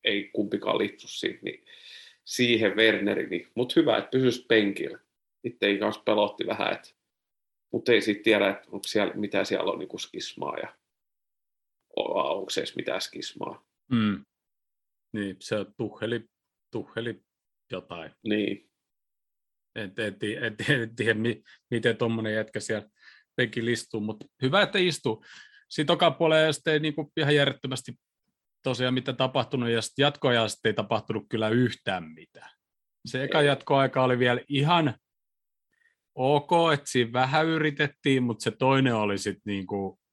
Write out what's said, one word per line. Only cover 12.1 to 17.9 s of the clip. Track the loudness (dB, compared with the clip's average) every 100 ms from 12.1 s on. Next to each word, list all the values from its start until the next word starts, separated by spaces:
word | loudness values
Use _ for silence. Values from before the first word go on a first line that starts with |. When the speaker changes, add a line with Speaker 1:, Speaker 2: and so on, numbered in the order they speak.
| -2 -2 -4
Speaker 1:
onko | -4
se | -6
edes | -6 -8
mitään | -6 -6
skismaa. | -6 -10 -14 -10 -12 -12 _ _ _
Speaker 2:
Mm. | -2 0 -4 -10 _ _ _ _ _ _ _ _
Niin, | -8 -8 -10
se | -6 -6
on | -6 _
Tucheli, | -10 -8 -6 -6 -8 _ _ _ _
Tucheli | -12 -10 -8 -8 -10 _ _ _ _ _
jotain. | -12 -12